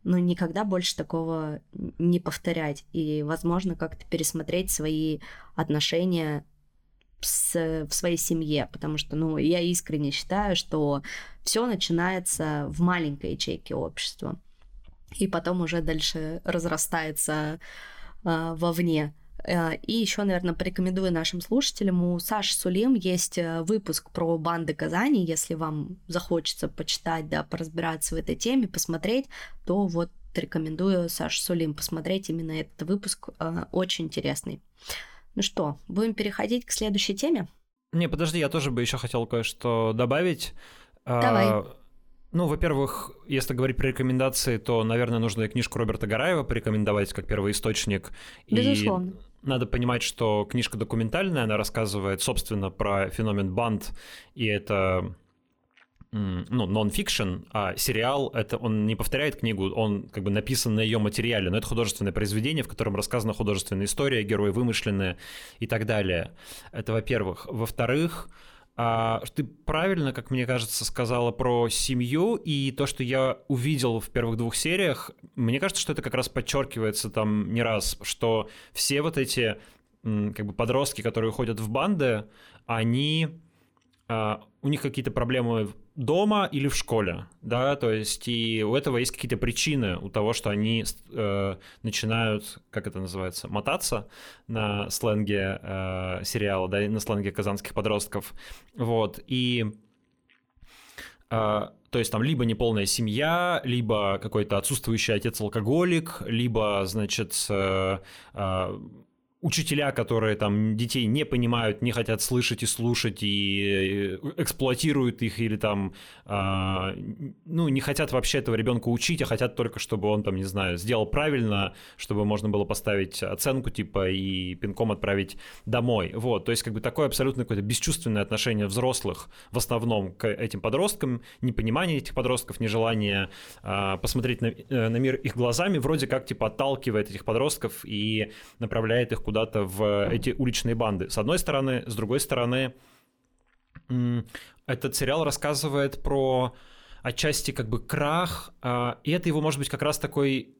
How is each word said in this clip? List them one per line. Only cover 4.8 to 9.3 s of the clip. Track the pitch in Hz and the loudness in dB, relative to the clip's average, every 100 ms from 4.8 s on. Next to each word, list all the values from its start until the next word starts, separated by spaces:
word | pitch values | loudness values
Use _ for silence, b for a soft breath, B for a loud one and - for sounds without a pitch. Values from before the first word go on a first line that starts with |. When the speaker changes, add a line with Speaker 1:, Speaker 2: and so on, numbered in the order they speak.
| 156 156 156 147 B B B - | 0 0 0 -2 B B B -4
Speaker 1:
отношения | 165 151 147 165 185 170 156 147 - _ _ _ _ _ _ - | 0 2 2 2 2 2 0 -2 -6 _ _ _ _ _ _ -8
с-, | - - - 175 160 160 151 | -2 0 0 0 0 0 -2
в | |
своей | - 180 170 | 0 0 0
семье, | - 165 156 147 - | 2 0 2 0 0
потому | - 156 151 | -6 -4 -4
что, | - 151 | -2 0
ну, | 160 | 0